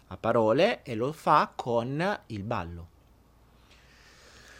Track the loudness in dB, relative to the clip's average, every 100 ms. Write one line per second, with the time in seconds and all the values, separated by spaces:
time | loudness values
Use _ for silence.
0 | -18 -6 0 4 4 4 2 0 -8 -6
1 | -6 -2 4 4 4 -4 -2 -2 -2 -2
2 | -4 -4 -8 -8 -6 -6 -6 -12 -16 _
3 | _ _ _ _ _ _ _ -20 -20 -20
4 | -20 -20 -20 -20 -20 -20